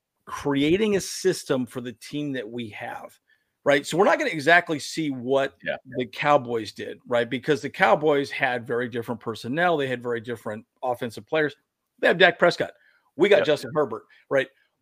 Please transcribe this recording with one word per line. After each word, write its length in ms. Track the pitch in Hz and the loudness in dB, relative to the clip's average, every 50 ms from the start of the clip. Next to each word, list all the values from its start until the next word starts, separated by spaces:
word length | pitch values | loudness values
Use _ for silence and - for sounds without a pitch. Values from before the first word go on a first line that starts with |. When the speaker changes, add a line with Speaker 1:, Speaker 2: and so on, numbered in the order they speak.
| _ _ _ _ _ | _ _ _ _ _
Speaker 1:
creating 680 | - - - - 143 139 139 143 151 175 196 220 214 202 | -16 -12 -6 -2 0 0 2 2 2 2 2 2 2 0
a 60 | 180 | 0
system 640 | - - - - - 185 170 - - - 143 127 123 | -2 -4 -6 -2 0 0 0 0 -2 -2 -2 -2 -2
for 140 | 113 - 131 | -4 -8 -10
the 120 | 120 123 110 | -10 -10 -12
team 360 | - - - - 147 147 143 | -14 -14 -10 -8 -6 -6 -6
that 180 | 135 127 104 110 | -6 -6 -8 -8
we 200 | 117 123 117 107 | -8 -10 -10 -10
have, 500 | 107 - 117 120 117 - - - - _ _ _ _ _ _ _ _ _ - | -12 -12 -12 -12 -12 -12 -14 -18 -20 _ _ _ _ _ _ _ _ _ 2
right? 200 | 143 143 147 143 | 2 2 2 2
So 120 | - 156 160 | 0 2 2
we're 60 | 208 | 4
not 120 | 277 330 | 4 4
gonna 140 | 302 311 240 | 2 0 -2
exactly 480 | 170 156 127 160 170 175 170 - 160 135 | -4 0 4 6 6 6 4 2 -4 -6
see 320 | - - - 165 160 147 | -6 -8 -6 -4 -4 -4
what 460 | 131 127 117 127 135 135 135 - - _ - | -4 -4 -2 0 2 2 0 0 -4 _ -8
Speaker 2:
Yeah. 100 | 80 71 - - 131 127 | -6 -6 -6 -8 -10 -8
Speaker 1:
the 100 | 127 127 | -6 -6
Cowboys 640 | 120 - - 156 147 147 143 123 117 120 113 107 98 | -6 -6 -2 2 4 4 4 4 0 -4 -4 -4 -6
did, 300 | - - 104 110 113 - - - | -10 -10 -10 -12 -12 -14 -6 -2
right? 200 | 120 120 120 117 | 0 0 0 0
Because 320 | 131 123 - 156 151 135 | -4 -2 0 0 0 0
the 100 | - 131 | -2 -6
Cowboys 600 | - - 190 226 208 156 147 156 147 143 139 139 | -2 2 4 4 4 4 4 2 2 2 0 -2
had 340 | - - 139 127 123 123 113 | -4 -2 -2 -2 -2 -2 -4
very 240 | 123 120 120 123 120 | -4 -4 -2 -2 -4
different 320 | 117 120 117 - 120 110 | -6 -6 -6 -6 -8 -8
personnel. 560 | - 120 110 - - 113 135 165 175 180 170 | -6 -8 -8 -8 -6 -6 -2 0 2 2 2
They 120 | 147 139 131 | 2 0 -2
had 120 | 127 123 | -4 -4
very 200 | 120 123 120 117 | -4 -6 -6 -6
different 440 | 107 120 120 104 - 117 107 113 - _ _ _ - | -6 -8 -10 -8 -8 -10 -10 -10 -12 _ _ _ -4
offensive 420 | 123 123 - 131 117 - 120 104 | -4 -4 -4 -6 -8 -10 -12 -10
players. 300 | _ 156 160 151 139 - _ _ _ _ _ _ _ _ _ | _ -2 0 0 -2 -4 _ _ _ _ _ _ _ _ _
They 80 | - | 2
have 120 | 160 185 165 | 2 4 6
Dak 200 | 185 175 - - | 4 4 4 4
Prescott. 360 | 180 - - - 101 - - _ _ _ _ _ _ _ _ | 4 4 4 2 -2 -6 -8 _ _ _ _ _ _ _ _
We 120 | 135 175 202 | 2 4 6
got 100 | 202 151 | 6 6
Speaker 2:
Yep. 80 | - | 6
Speaker 1:
Justin 260 | 151 147 135 - 120 139 | 4 0 0 -2 -2 -2
Herbert, 300 | 156 147 113 110 107 - _ _ _ _ - | 0 0 0 -2 -8 -12 _ _ _ _ -2
right? 180 | 143 135 131 - _ _ _ _ _ _ | 0 0 0 -2 _ _ _ _ _ _